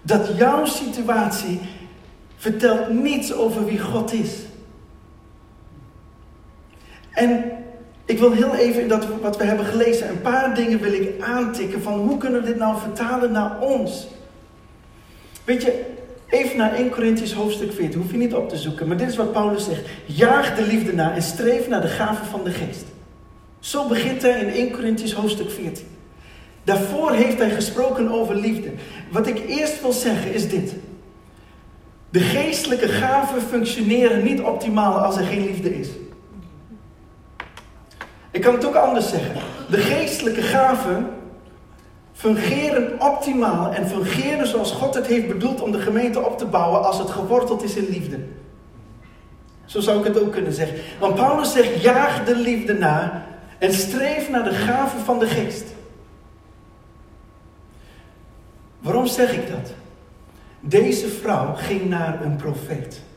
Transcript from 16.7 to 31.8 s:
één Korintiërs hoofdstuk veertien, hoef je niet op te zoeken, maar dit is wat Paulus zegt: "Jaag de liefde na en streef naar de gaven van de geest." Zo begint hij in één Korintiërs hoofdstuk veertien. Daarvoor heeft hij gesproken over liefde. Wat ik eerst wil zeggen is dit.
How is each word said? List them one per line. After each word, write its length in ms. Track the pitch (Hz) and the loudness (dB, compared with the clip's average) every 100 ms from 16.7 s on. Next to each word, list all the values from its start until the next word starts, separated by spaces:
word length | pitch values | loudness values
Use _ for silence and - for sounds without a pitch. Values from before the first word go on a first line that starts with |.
één 160 | 240 247 | 2 0
Korintiërs 440 | - 226 220 - | 2 2 2 0
hoofdstuk 400 | 202 214 208 208 | -2 -2 -2 -4
veertien, 280 | - 160 165 | -2 -2 -2
hoef 100 | 185 | -2
je 60 | 233 | 0
niet 160 | 240 | 0
op 160 | - - | 0 -2
te 80 | 156 | -6
zoeken, 300 | 156 147 160 | -6 -4 -2
maar 100 | 175 | 0
dit 120 | 247 | -2
is 60 | 233 | 0
wat 160 | 220 | 0
Paulus 340 | 220 208 202 190 | 0 0 0 -2
zegt: 160 | 156 - - - | -6 -8 -14 -8
"Jaag 500 | 147 240 277 277 214 | 4 6 6 2 0
de 120 | 214 | 0
liefde 260 | 220 175 | 0 0
na 200 | 170 160 | 0 0
en 80 | 175 | 0
streef 460 | - - 233 233 240 | -4 0 2 2 0
naar 140 | 202 | -2
de 60 | 160 | -2
gaven 380 | - 214 214 - | -2 -4 -4 -6
van 180 | 208 | -6
de 80 | 180 | -6
geest." 340 | - 151 - - - - - - - - - | -6 -8 -10 -16 -20 -20 -20 -20 -20 -20 -16
Zo 280 | - 285 254 | -6 -4 0
begint 340 | 220 247 262 | 0 0 2
hij 180 | 254 233 | 2 2
in 100 | 202 | 0
één 220 | - 247 | 0 -2
Korintiërs 420 | - 226 220 226 | 0 -2 0 -2
hoofdstuk 380 | 202 208 208 - | -2 -2 -2 -6
veertien. 360 | - 170 - - - - - - - - - | -6 -8 -10 -16 -20 -20 -20 -20 -20 -20 -6
Daarvoor 480 | - 196 196 285 311 | 0 0 0 0 2
heeft 260 | 226 247 - | 4 2 2
hij 120 | 214 | 0
gesproken 640 | - - - 254 254 220 | 0 -2 0 0 0 0
over 240 | 226 220 202 | 0 0 0
liefde. 360 | 226 - 151 - - - - | -2 -2 -6 -12 -14 -16 -4
Wat 160 | 196 226 | -2 0
ik 200 | 214 - | -2 -4
eerst 340 | 285 302 - | -2 -2 -2
wil 100 | 262 | -2
zeggen 420 | 233 233 208 190 | 0 0 0 -2
is 160 | 214 - | -2 0
dit. 260 | 190 - - - - - - - - - - - - | -2 -4 -8 -14 -18 -20 -20 -20 -20 -20 -20 -20 -20